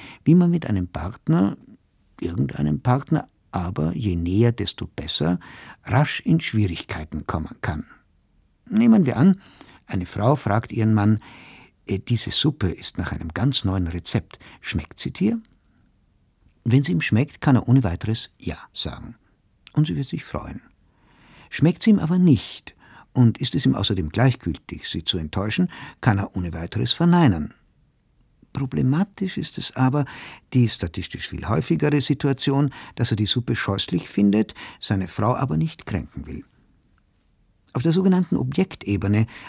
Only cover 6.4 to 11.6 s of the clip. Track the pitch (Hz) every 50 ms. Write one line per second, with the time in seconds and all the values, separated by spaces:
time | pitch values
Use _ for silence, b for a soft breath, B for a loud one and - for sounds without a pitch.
6.4 | - - - 110 104 92 82 - - - - 82 78 - - 73 - - - 85
7.4 | 78 - - - - - 80 78 - - - _ _ _ _ _ _ _ _ _
8.4 | _ _ _ _ _ - 90 - 233 - 220 214 170 131 - 107 135 196 185 B
9.4 | B B B B B B B B B - - 98 87 - - 101 104 120 147 135
10.4 | - 107 101 113 110 - 98 113 110 110 110 104 101 104 107 104 B B B B
11.4 | B B B B